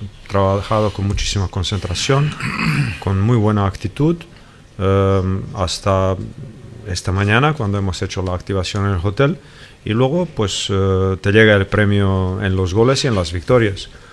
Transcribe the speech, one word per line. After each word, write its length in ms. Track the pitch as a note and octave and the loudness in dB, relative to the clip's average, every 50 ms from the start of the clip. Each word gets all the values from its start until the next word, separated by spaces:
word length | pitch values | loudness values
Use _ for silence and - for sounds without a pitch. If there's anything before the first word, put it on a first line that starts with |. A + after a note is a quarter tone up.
| G#2 G2 - - - - | -12 -14 -14 -16 -10 -4
trabajado 640 | - G2 G2 F#2+ G2 G2+ G2 - A2+ G#2+ G#2+ G#2 - | 0 2 2 2 2 0 0 0 0 2 2 0 0
con 160 | - G2 G2+ | -2 -2 0
muchísima 400 | G2+ - - - - G#2 F#2+ F2+ | 0 0 -2 -2 0 -2 -2 -2
concentración, 840 | - G2 F2 - G#2+ G2 - - F2+ - - - C3+ C#3 D3 D3+ - - - - - - - | -2 -4 -4 -2 -2 -4 -4 -4 -4 -2 0 2 2 2 2 0 -2 -4 -6 -6 -6 -2 -2
<clears throat> 340 | - D3+ C#3 C#3 A#2+ F#2+ - | 0 0 0 0 -2 -4 -4
con 200 | - - G2 F#2+ | -2 0 0 2
muy 160 | G2 A2+ B2 | 2 4 4
buena 300 | A#2 G#2 G#2+ G#2+ G#2 G2+ | 4 4 2 2 2 0
actitud, 500 | F#2+ F#2+ - - F#2+ - - C#3+ D#3+ E3+ E3+ - - - - - - - - - - - - | 0 -2 -4 -8 -8 -4 0 0 0 0 -2 -6 -14 -20 -20 -20 -20 -20 -20 -20 -18 -8 -4
eh, 600 | F#2+ F#2+ G2 G2 G2 F#2+ G2 G2 F#2 F#2 F#2+ F#2+ - - - | 0 2 2 4 4 4 2 2 2 0 -2 -2 -4 -6 -6
hasta 600 | G#2+ F#2 F2 - - - G2+ F#2+ F#2+ F#2+ F#2+ F#2 F2+ - A2+ - - - - - - - - - - - | -4 -4 -4 -4 -4 -2 0 0 2 2 0 -2 -2 -6 -10 -12 -14 -16 -16 -16 -18 -20 -20 -20 -14 -10
esta 260 | - F2+ - - - F#2 | -8 -8 -6 -4 -2 -2
mañana, 400 | F#2+ G2+ G2+ G#2+ A#2+ C#3 D#3 D#3 | 0 2 2 2 4 2 2 0
cuando 240 | - A#2 G2 G2+ G2+ | -2 -2 -2 -2 -2
hemos 220 | G2 F#2+ F2 - | -2 -2 -4 -4
hecho 220 | G2+ F#2+ - G2 F2+ | -6 -6 -4 -4 -4
la 120 | F#2 F2+ | -4 -4
activación 520 | F2 - - G2+ F#2+ F2+ - - G#2 G2 | -4 -4 -4 -4 -4 -4 -4 -4 -2 0
en 60 | G2+ G2 | 0 0
el 80 | F2+ E2 | 0 0
hotel, 360 | G#2 G2 - C#3 C#3+ - - - - - - - - - - - | -2 0 2 0 0 0 -2 -8 -16 -20 -20 -20 -20 -20 -12 -6
y 60 | - | -4
luego, 360 | G#2+ A2+ C3 C3 D3 F3 F3+ | 0 0 2 2 0 0 -2
pues, 420 | - - - G#2+ F#2+ - - - - | -4 -2 -2 -2 -2 -2 -4 -4 -2
eh, 460 | G2+ G2 F#2+ F#2+ F#2+ F#2 F#2+ F#2+ F#2+ F2+ | 0 0 2 2 2 2 2 0 -2 -2
te 120 | - G2+ G2+ | 0 2 6
llega 240 | A2 A2 G#2+ G#2 | 6 6 8 6
el 100 | G2+ G2 | 4 4
premio 720 | - - G#2 G#2 G2+ G2+ G2+ G2+ F#2+ F#2+ F#2+ F#2 F#2 F#2 - G2+ | 2 2 2 2 4 4 2 2 2 2 2 0 -2 -2 -2 -2
en 120 | F#2+ F#2+ | -2 0
los 200 | F#2+ F#2+ E2+ F2 | 0 0 0 2
goles 300 | G#2+ A#2 C3 C3+ C3 - | 2 4 4 4 2 0
y 40 | C3+ | 0
en 80 | A2+ | 0
las 160 | F#2+ F2 E2 F#2 | -2 -2 -2 -4
victorias. 560 | F2+ - - B2+ B2 A2+ G2+ G2 - - - - - - - | -6 0 2 2 4 4 2 0 -4 -10 -14 -18 -20 -20 -20